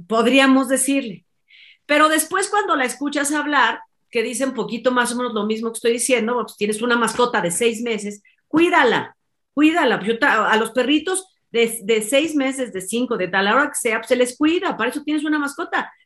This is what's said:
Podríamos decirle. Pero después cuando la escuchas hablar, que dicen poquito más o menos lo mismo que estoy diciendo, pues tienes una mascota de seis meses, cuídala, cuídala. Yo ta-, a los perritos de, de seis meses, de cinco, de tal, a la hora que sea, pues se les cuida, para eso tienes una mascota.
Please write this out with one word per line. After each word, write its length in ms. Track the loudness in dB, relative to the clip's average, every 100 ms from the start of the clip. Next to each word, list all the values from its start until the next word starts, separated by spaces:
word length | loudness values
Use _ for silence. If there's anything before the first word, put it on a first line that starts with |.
| -4
Podríamos 600 | 0 4 6 6 4 4
decirle. 560 | 0 0 -2 -4 -12 _ _ _ -20 -20 _ 0
Pero 240 | 4 4
después 380 | 2 0 -2 0
cuando 260 | 0 0 0
la 100 | -2
escuchas 460 | -4 -4 -2 -2
hablar, 480 | -2 0 2 2 0 -10 _ _
que 120 | -4
dicen 300 | -4 -2 -4
poquito 380 | -2 -4 -2 0
más 200 | 0 0
o 40 | -2
menos 160 | -4
lo 120 | -4 -2
mismo 240 | -2 -4
que 60 | -2
estoy 160 | -2
diciendo, 420 | 0 0 0 0 -2
pues 140 | -6 -6
tienes 240 | -4 -2
una 140 | 0 0
mascota 460 | 0 2 0 0
de 100 | -2
seis 300 | 0 -2 -2
meses, 400 | -4 -6 -6 -12 _ _ _
cuídala, 720 | 2 4 4 4 2 -2 -12 _ _ _
cuídala. 480 | 2 2 4 2 0
Yo 160 | -2 0
ta-, 300 | 2 2 2
a 80 | 2
los 140 | 0
perritos 540 | -2 0 0 0 -6 -6 _ _
de, 280 | 0 0 -2
de 180 | -2 0
seis 320 | 2 0 0 0
meses, 360 | -2 -2 -6
de 100 | -8
cinco, 360 | -6 -4 -4 -2
de 100 | -2
tal, 200 | 0 2
a 40 |
la 40 | 2
hora 120 | 0
que 60 | -2
sea, 220 | -4 -4
pues 100 | 0
se 60 | 0
les 220 | 0 2
cuida, 400 | 0 2 -2 -2
para 140 | -4
eso 120 | -4
tienes 220 | -4 -4 -2
una 140 | -2
mascota. 520 | -2 -6 -6 -6 -6 -14